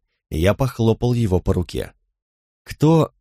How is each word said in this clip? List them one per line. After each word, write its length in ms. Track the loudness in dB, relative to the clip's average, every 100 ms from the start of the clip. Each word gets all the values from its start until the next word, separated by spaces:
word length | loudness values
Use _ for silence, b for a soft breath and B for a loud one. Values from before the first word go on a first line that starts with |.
| _ _ _
Я 240 | -2 0
похлопал 600 | 0 -2 -2 0 0 0
его 260 | 0 0 0
по 120 | 0
руке. 380 | -4 -4 -8 -10 -14 _ _ _ _ _ _
«Кто 480 | -20 -2 2 4 2 _